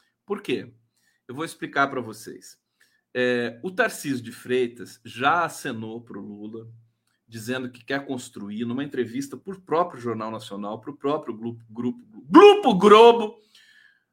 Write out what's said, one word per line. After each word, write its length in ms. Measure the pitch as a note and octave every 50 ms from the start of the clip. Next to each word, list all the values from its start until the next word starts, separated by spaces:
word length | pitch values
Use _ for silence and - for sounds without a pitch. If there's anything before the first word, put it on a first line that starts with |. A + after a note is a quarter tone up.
| _ _ _ _ _
Por 160 | - G3+ G3+
quê? 300 | - - C3+ - - - - _ _ _ _ _ _ _ _ _ _
Eu 80 | - B2
vou 80 | C#3+ E3
explicar 440 | D#3+ - - E3 - - C#3+ C#3 C#3
pra 100 | C3+ B2+
vocês. 580 | A#2+ A2 G#2 - - - - - - - - _ _ _ _ _ _ _ _ _ _ _ -
É, 460 | B2 B2 B2 B2 A#2+ A#2+ A2+ - - -
o 80 | F#3
Tarcísio 520 | F#3 - A3+ G#3+ - - - D3 C#3 A#2+ A2+
de 80 | A2+
Freitas 680 | A#2 - - A#2+ B2+ B2+ B2 A#2+ A#2+ - F#2 - - - -
já 400 | A2 - A#2 C3 C#3+ E3 F3 E3
acenou 560 | D3+ - - - D3 A#2 A2+ A2+ A2 A2 A#2+
pro 220 | A#2 - G#2 G2+
Lula, 460 | G2+ G#2 G#2 G#2 G#2 A2 A2+ A2 A2+ A2+ A2+ - _ _ _ _ _ _ _ _ _
dizendo 420 | - A2+ A2+ G#2+ A#2+ B2+ C3 B2+ B2
que 140 | - - -
quer 220 | - C3+ C#3 C#3
construir, 600 | - C3+ B2 - - - - G2+ G2+ G#2 G#2+ A#2
numa 180 | A#2 A#2+ C3+ D3
entrevista 520 | C#3+ - B2 A#2 G#2+ A2+ C#3 C#3 - C#3
pro 240 | B2 - G3 F#3+ -
próprio 400 | - - D3+ E3 F3 F3 D3 B2
Jornal 320 | A#2 A#2+ A2+ A2 A2 A2
Nacional, 480 | A2+ G#2+ - - G2+ G#2 G2+ G2+ A2 A#2+
pro 160 | - D3+ C#3+
próprio 400 | - - C#3 D3+ D3+ D3+ B2+ A2
Grupo, 280 | G#2+ A2+ A#2+ A#2 A#2 - -
Grupo, 300 | G#2+ A#2 B2 B2 A#2+ - - - - - -
Grupo 480 | C#3+ F#3 - - G#4 G4 G4+ - C4+ G3+
Globo. 680 | F3+ G3+ G#3 G#3 A3 A#3 A#3+ A#3 A#3 G#3 G#3+ - - _ _ _ - - _ _ _ _ _ _ _ _ _